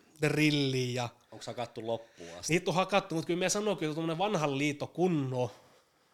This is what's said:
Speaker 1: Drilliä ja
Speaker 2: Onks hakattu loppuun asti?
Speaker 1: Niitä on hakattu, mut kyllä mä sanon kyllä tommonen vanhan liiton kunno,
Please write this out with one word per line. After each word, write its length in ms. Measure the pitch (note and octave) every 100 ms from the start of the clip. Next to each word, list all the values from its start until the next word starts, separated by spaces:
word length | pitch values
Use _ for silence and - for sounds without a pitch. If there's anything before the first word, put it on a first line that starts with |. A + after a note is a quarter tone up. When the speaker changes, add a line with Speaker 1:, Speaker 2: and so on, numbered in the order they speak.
| _ -
Speaker 1:
Drilliä 800 | D3+ D3 D3+ D3 C3+ C3 B2 B2
ja 60 | A#2+ - _
Speaker 2:
Onks 160 | A2 -
hakattu 400 | A#2 A#2 A#2+ A2+
loppuun 420 | A2+ - - E2 F2
asti? 140 | C3+
Speaker 1:
Niitä 180 | F3 F#3+
on 40 | E3+
hakattu, 400 | F#3 G3 - D#3+
mut 100 | D3
kyllä 200 | E3+ F#3
mä 40 |
sanon 280 | G#3 G#3 F#3+
kyllä 180 | D#3 D#3
tommonen 220 | E3 D#3+
vanhan 400 | G#3 F#3 D3+ C3+
liiton 320 | D3 C#3+ C3+
kunno, 600 | - F#3 D#3 C3 B2+ A#2+ - - - _ _ _